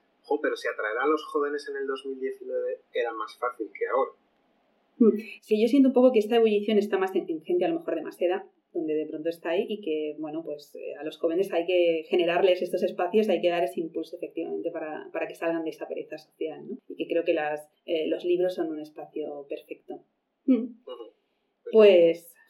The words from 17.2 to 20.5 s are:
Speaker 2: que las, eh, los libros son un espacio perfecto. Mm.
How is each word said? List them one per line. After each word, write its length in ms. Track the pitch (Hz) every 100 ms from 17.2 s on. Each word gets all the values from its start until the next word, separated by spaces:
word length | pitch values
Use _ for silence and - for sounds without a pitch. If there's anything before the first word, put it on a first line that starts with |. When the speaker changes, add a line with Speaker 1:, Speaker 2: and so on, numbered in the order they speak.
Speaker 2:
que 100 | 165
las, 340 | 165 151 147 - _ -
eh, 220 | 165 156
los 160 | 156 175
libros 280 | 175 180 -
son 140 | 160
un 100 | 151
espacio 640 | 151 - 147 - 147 143 139
perfecto. 540 | - - - - - _ _ _ _
Mm. 180 | -